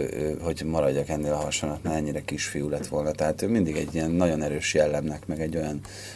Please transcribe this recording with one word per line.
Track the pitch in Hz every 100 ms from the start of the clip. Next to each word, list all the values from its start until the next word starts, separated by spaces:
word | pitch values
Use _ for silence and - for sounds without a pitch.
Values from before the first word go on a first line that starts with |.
| 71
ő, | - 76 76
hogy | 82 78
maradjak | 78 80 71 69 71
ennél | 78 73
a | 73
hasonlatnál, | 73 - 78 76 85
ennyire | 78 73 71
kisfiú | 71 71 - 76 73
lett | 73 -
volna. | 73 76
Tehát | 76 76 76
ő | 101
mindig | 113 82 76
egy | 76
ilyen | 82 80
nagyon | 85 90 76
erős | 73 76 -
jellemnek, | 78 76 73 76 73 -
meg | 78
egy | 80 82
olyan, | 76 73 - - -